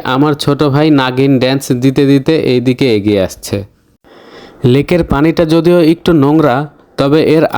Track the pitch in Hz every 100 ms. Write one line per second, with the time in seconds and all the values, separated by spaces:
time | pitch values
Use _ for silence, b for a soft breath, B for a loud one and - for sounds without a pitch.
0 | - 131 151 143 - 135 151 139 156 143
1 | 127 127 139 131 127 139 - 123 131 135
2 | 139 139 135 160 - 123 123 127 135 107
3 | 101 101 90 - - 101 101 _ _ _
4 | B B B B B B 127 131 139 180
5 | 165 139 160 160 160 165 165 175 160 165
6 | - 165 139 156 151 123 147 - _ -
7 | 143 156 127 156 156